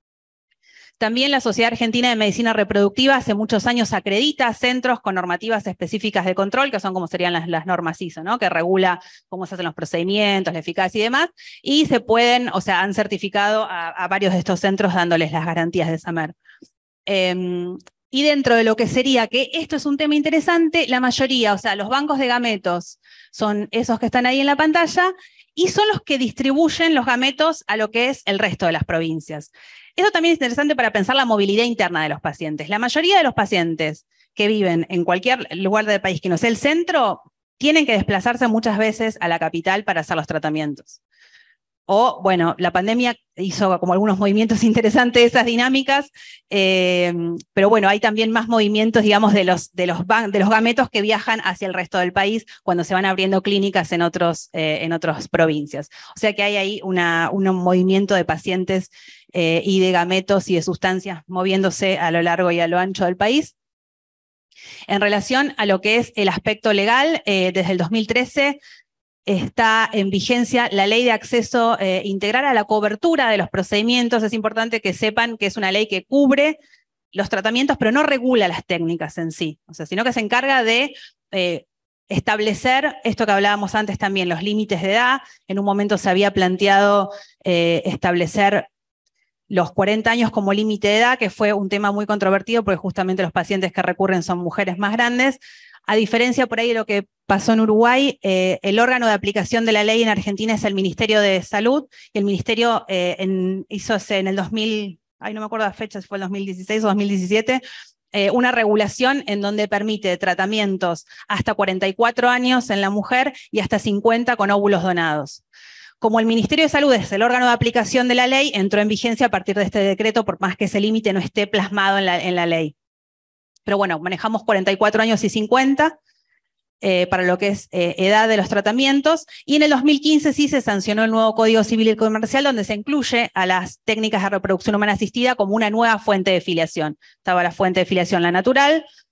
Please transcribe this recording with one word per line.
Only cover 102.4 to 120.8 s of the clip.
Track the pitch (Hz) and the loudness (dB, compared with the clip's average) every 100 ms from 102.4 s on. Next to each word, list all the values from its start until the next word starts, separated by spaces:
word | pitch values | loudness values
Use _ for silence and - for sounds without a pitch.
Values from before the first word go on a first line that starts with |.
| - 220 233 226 - | -4 0 0 0 -2
eh, | 190 180 - | -4 -2 -4
en, | 190 190 185 190 - | -4 -2 -2 -4 -8
hizo | 202 - | -12 -4
hace, | 208 - 196 | -6 -2 -4
en | 190 | -2
el | 196 | -4
dos | 190 | -4
mil, | 220 220 214 202 165 _ _ | -4 -4 -4 -6 -12 _ _
ay, | 214 214 | -12 -10
no | |
me | 214 | -8
acuerdo | 220 208 | -4 -4
la | |
fecha, | 185 220 202 | -4 -12 -12
si | 185 | -12
fue | 202 | -10
el | |
dos | 190 | -8
mil | 196 | -8
dieciséis | 196 185 185 214 | -8 -10 -4 -2
o | 214 | 2
dos | 202 | 2
mil | 202 | 0
diecisiete, | 196 180 214 220 254 - - - _ _ | -2 0 0 0 -2 -4 -20 -20 _ _
eh, | 202 202 | -2 0
una | 247 247 | 2 2
regulación | 240 214 214 208 - 254 277 - | 2 2 2 0 0 0 0 -2
en | 202 | -4
donde | 202 208 208 | -2 -2 -2
permite | 208 214 214 202 175 | -2 -2 -2 -2 -2
tratamientos | 196 180 190 214 202 190 180 165 - - - | -2 0 -2 0 -2 0 -2 -4 -10 -20 -8
hasta | 202 220 | -4 -2
cuarenta | 208 196 185 196 | 0 -2 0 -2
y | |
cuatro | 190 233 240 247 | 0 0 2 2
años | 247 254 254 240 | 2 2 0 0
en | 202 | -2
la | 196 | 0
mujer | 208 202 254 269 262 - | -2 0 0 0 -4 -6
y | 214 | -4
hasta | 190 208 | -2 -2
cincuenta | 214 202 226 226 240 240 | 0 0 2 2 0 0
con | 196 | 2
óvulos | 202 208 190 | 2 2 2
donados. | 185 175 165 151 143 - _ - - - - _ | 0 0 0 -2 -6 -12 _ -20 -20 -20 -20 _
Como | 226 226 | 0 2
el | 226 | 2
Ministerio | 226 - 302 311 | 0 0 2 2
de | |
Salud | 294 285 | 4 4
es | 233 170 | 2 0
el | 202 | 0
órgano | 233 247 247 | 2 2 2
de | |
aplicación | 240 233 233 214 254 247 | 2 0 0 0 0 2
de | 247 | 2
la | 247 | 2
ley, | 269 285 | 2 0
entró | 208 190 208 | 0 0 2
en | 208 | 0
vigencia | 214 240 226 240 | 0 -2 0 0
a | |
partir | 190 185 196 | 0 -2 -2
de | |
este | 196 214 | 0 0
decreto, | 196 190 220 220 214 | 0 0 0 0 -2
por | 180 | -4
más | 185 185 | -4 -4
que | 202 | -4
ese | 208 | 0